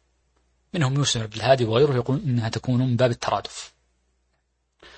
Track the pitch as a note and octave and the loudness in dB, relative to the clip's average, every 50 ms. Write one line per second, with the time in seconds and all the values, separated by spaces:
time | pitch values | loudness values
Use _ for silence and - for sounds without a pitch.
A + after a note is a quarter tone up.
0 | _ _ _ _ _ _ _ _ _ _ _ _ _ _ - F3+ C#3 B2+ C3+ C#3+ | _ _ _ _ _ _ _ _ _ _ _ _ _ _ -4 -2 0 0 0 0
1 | C#3 - - A#2+ A2 G#2+ G#2+ A2 G#2 B2 C3+ C3 A#2+ G#2+ A2 A#2+ D3 D3 C3 B2 | 0 -2 -2 -4 -6 -8 -8 -2 4 4 4 4 4 2 4 4 4 4 2 0
2 | A#2 - C3 C#3+ - C#3 B2 A#2+ G#2+ A2 - A2+ - - B2+ A#2+ C3 C3 A#2+ A2+ | 0 -2 -2 -2 -2 -2 -2 0 -2 -2 -6 -6 -4 -2 0 0 0 0 2 2
3 | B2+ B2 A#2+ - - - G#2 G2+ - - - - - - _ _ _ _ _ _ | 2 2 0 -2 -4 -4 -4 -4 -6 -8 -16 -16 -18 -18 _ _ _ _ _ _
4 | _ _ _ _ _ _ _ _ _ _ _ _ _ _ _ _ - - - | _ _ _ _ _ _ _ _ _ _ _ _ _ _ _ _ -20 -20 -20